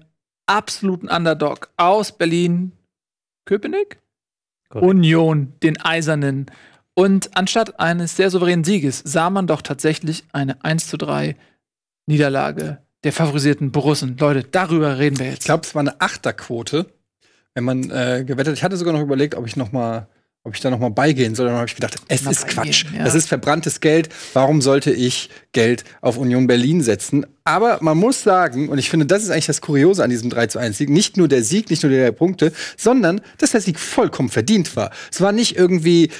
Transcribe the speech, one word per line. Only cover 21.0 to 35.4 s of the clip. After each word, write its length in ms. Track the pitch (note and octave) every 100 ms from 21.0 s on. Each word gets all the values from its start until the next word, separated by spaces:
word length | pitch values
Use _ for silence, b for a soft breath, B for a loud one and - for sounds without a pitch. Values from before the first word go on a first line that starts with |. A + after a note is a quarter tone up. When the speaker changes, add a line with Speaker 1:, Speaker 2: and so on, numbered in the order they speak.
| D3 C3 A#2 A2
Speaker 3:
soll. 120 | B2
Dann 100 | A#2+
hab 100 | A#2
ich 80 | -
gedacht, 220 | A#2 - -
es 160 | B2+
Speaker 1:
Mal 80 | C3+
Speaker 3:
ist 160 | C3 -
Quatsch. 380 | - D3 C#3 D3+
Speaker 1:
beigehen, 140 | -
ja. 40 |
Speaker 3:
Das 120 | B2+ D#3+
ist 120 | -
verbranntes 540 | C#3 C#3 D#3+ D3+ -
Geld. 260 | D#3 D#3+ D#3+ B B
Warum 300 | C3 C3+ D3+
sollte 300 | C3 C#3 C#3+
ich 380 | B2 B2+ - - B B
Geld 320 | B2+ A2+ A#2+ - B
auf 180 | - A#2+
Union 300 | B2+ B2 B2+
Berlin 340 | B2 B2+ F3
setzen? 440 | A#2 G2+ - C#3+ - _
Aber 360 | D#3+ E3+ A#3+ G#3+
man 160 | D#3+ D#3
muss 260 | A3+ -
sagen, 460 | G#3 F#3 E3 B2 D3
und 80 | C#3+
ich 120 | -
finde, 160 | D#3+ C#3+
das 180 | G3+
ist 60 | G#3+
eigentlich 180 | D#3 D3+
das 120 | D3
Kuriose 420 | - C#3+ E3 G3 B2
an 40 |
diesem 200 | A#2+ A#2+
drei 180 | A#2 A#2
zu 100 | A2+
eins 200 | A#2+ G2+
Sieg, 100 | C#3+
nicht 280 | D#3 - F#3+
nur 100 | D#3+
der 160 | C3
Sieg, 260 | A2 G3 -
nicht 140 | D#3
nur 80 | D3
die 60 | C3
drei 140 | B2
Punkte, 420 | - F3 F#3 D3+ B B -
sondern 420 | A3+ B3+ E3+ G3 B -
dass 120 | D4+
der 80 | A3+
Sieg 180 | F#3+ D#3
vollkommen 520 | - - F#3 - B2
verdient 480 | A#2 A2 G#3+ - -
war. 140 | G2+ B B
Es 80 | -
war 140 | G3
nicht 240 | G#3+